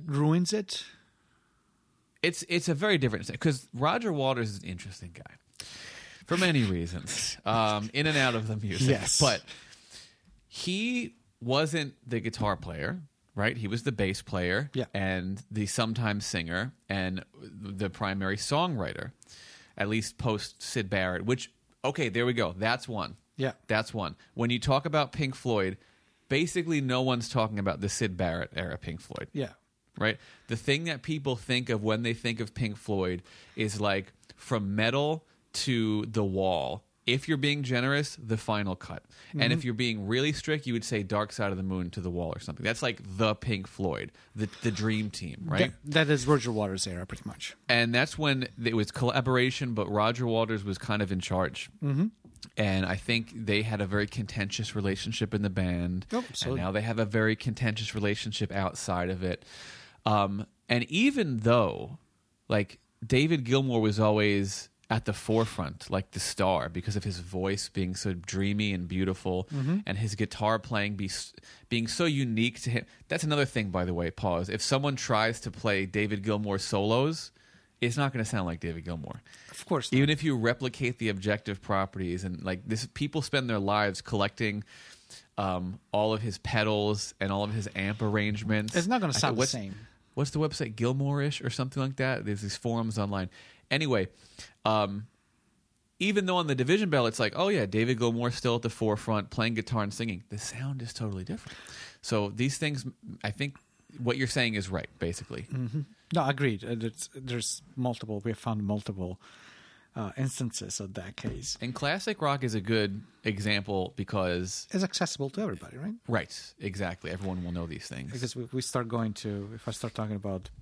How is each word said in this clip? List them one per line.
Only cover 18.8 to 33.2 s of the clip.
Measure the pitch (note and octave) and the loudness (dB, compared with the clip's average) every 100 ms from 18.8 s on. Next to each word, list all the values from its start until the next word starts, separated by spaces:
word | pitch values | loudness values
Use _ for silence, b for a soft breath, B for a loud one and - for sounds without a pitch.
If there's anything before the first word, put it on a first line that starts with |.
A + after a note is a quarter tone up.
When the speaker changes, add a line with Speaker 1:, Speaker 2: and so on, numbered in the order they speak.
| D2 - - - B B B B B B | -2 -4 -10 -12 B B B B B B
Speaker 2:
at | G2+ | 0
least | A2 G#2+ - | 0 -2 -2
post | A#2+ G#2+ - - | 0 0 -4 -12
Syd | - B2 F#2+ | -6 -4 0
Barrett, | G2 F#2 F2+ G2+ | 2 2 0 0
which, | B2+ - _ _ _ | 0 -2 _ _ _
okay, | C3+ D3 A#2+ | -2 0 0
there | A2 B2 | 2 2
we | |
go. | A#2 F2 F2+ | 2 0 2
That's | A2 A#2+ - | 0 0 -2
one. | G#2+ D#2+ - _ - | -6 -6 -8 _ -4
Speaker 1:
Yeah. | C3 - - | -4 -4 0
Speaker 2:
That's | A2 A2 | 0 0
one. | A2 E2 - B | -4 -6 -8 B
When | A#2+ A#2 | -2 0
you | A#2+ | 2
talk | C#3+ C3+ D#3 | 2 2 2
about | D3+ C#3 | 0 0
Pink | - C3+ C3 | -2 -4 -2
Floyd, | B2+ G#2+ F#2 G2 b b b b - | 0 2 2 -2 b b b b -2
basically | C#3 E3 F3+ E3 D3+ | 0 2 0 0 0
no | C3 B2+ | 2 2
one's | C3 A#2+ A2+ | 2 0 0
talking | B2+ A2 G#2 | 0 0 0
about | F#2+ D#2 | 0 0
the | G2 | -2
Syd | - G#2+ F2+ | 0 -2 0
Barrett | F2+ E2+ - - | 0 0 -4 -4
era | F2+ - | -6 -6
Pink | - D#2+ | -8 -10
Floyd. | - - - | -10 -12 -8
Speaker 1:
Yeah. | C#3+ G#2+ - _ _ _ - | -6 -6 -8 _ _ _ -2
Speaker 2:
Right? | G#2+ A2 B B B | 0 -2 B B B
The | A2+ | -4
thing | - C#3+ E3+ | 0 0 0
that | C#3+ | -4
people | - D#3 C#3 A#2 | -4 -4 -2 -4
think | - B2 B2+ | 0 0 2
of | A2 | 0
when | G#2+ A2 | 2 2
they | A#2 | 0
think | A2+ A#2+ A2+ | 0 -2 -2
of | G#2+ - | -4 -2
Pink | A2+ G2+ | -4 -4
Floyd | - G2 F#2 F2+ | -2 0 2 -2